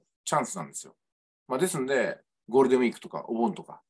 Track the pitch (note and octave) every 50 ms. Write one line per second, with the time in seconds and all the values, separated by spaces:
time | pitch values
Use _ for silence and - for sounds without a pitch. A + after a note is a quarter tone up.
0 | _ _ _ _ _ - G#3+ C#3+ - - - F#3 - - - - - C2 - _
1 | _ _ _ _ _ _ _ _ _ - D#3 - F#3 F3 E3+ C#3+ B2+ C3+ C#3 B2
2 | G#2 E2+ - - _ _ _ _ _ - A2+ C3+ C3 B2 C3 B2+ B2 A2 - -
3 | - - - C#2+ - - A#2 A2+ A#2 G#2+ - - - - - - _